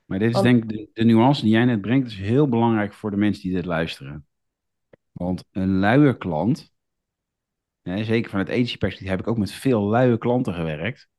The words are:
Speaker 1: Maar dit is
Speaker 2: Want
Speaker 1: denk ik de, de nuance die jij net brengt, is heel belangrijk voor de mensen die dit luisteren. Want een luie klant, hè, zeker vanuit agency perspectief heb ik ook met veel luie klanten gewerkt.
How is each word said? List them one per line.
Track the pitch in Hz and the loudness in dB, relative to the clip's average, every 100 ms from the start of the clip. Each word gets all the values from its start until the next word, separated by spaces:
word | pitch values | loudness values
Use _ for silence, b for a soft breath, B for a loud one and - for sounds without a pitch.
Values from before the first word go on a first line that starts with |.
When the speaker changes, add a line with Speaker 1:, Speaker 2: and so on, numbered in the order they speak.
Speaker 1:
Maar | - 95 | -8 -2
dit | 113 | 0
is | |
Speaker 2:
Want | 117 | 2
Speaker 1:
denk | 120 123 | 4 2
ik | 110 | 0
de, | 107 - | -8 -10
de | - | 0
nuance | 113 110 123 143 | 4 6 4 4
die | 110 | 2
jij | 113 | 2
net | 123 113 | 2 0
brengt, | 98 135 123 | 0 0 -2
is | 101 | -6
heel | 98 127 151 | -2 2 2
belangrijk | 117 117 110 104 | 2 2 2 -2
voor | - 107 | -6 -6
de | 101 | 0
mensen | 104 95 | 0 0
die | 92 | -4
dit | 92 | -4
luisteren. | 87 82 82 - 69 76 - _ _ _ _ _ _ _ _ | -2 -2 -4 -6 -14 -16 -18 _ _ _ _ _ _ _ _
Want | - 90 90 - | -8 -6 -6 -6
een | - 92 95 | -4 0 2
luie | 101 131 147 117 | 4 4 4 2
klant, | 92 76 98 156 - _ _ _ _ _ _ _ _ _ _ _ | -4 -2 -2 -2 -6 _ _ _ _ _ _ _ _ _ _ _
hè, | - 95 | -8 -6
zeker | 110 117 - | -2 -2 -2
vanuit | 101 95 | -4 -2
agency | 107 117 - | -2 -2 -2
perspectief | 101 - 95 | -6 -6 -6
heb | 92 | -4
ik | 98 | -2
ook | 113 | -2
met | 92 | -4
veel | - 135 117 | -4 0 0
luie | 101 117 127 113 | 2 2 2 2
klanten | 120 123 123 | 0 -2 -2
gewerkt. | 87 80 76 92 135 _ | -4 -6 -4 -8 -10 _